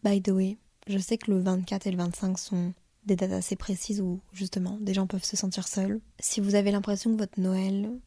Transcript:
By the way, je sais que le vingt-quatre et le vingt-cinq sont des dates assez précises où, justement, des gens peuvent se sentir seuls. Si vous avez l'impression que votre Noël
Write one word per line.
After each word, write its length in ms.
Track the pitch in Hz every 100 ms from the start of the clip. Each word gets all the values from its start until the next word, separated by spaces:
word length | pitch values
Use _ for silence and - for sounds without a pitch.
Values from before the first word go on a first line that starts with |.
By 180 | 208 202
the 60 | 190
way, 300 | 190 190 214 _ _ -
je 120 | 196
sais 200 | 190 226
que 120 | -
le 100 | 196
vingt-quatre 460 | 185 185 180 196 196
et 40 |
le 80 | 180
vingt-cinq 400 | 175 170 190 185
sont 340 | - 180 175 185 _ _
des 120 | 208 185
dates 160 | 190
assez 240 | 185 185 190
précises 440 | - 190 - 208
où, 200 | 185 180 -
justement, 460 | 185 190 202 180 202
des 140 | 208
gens 120 | 190 190
peuvent 180 | 190
se 120 | - 208
sentir 320 | 190 180 180
seuls. 320 | - 196 214 - -
Si 220 | - -
vous 140 | 202
avez 160 | 202 202
l'impression 420 | 202 196 202 233
que 60 | 220
votre 220 | 208 -
Noël 500 | 185 185 190 196 208 247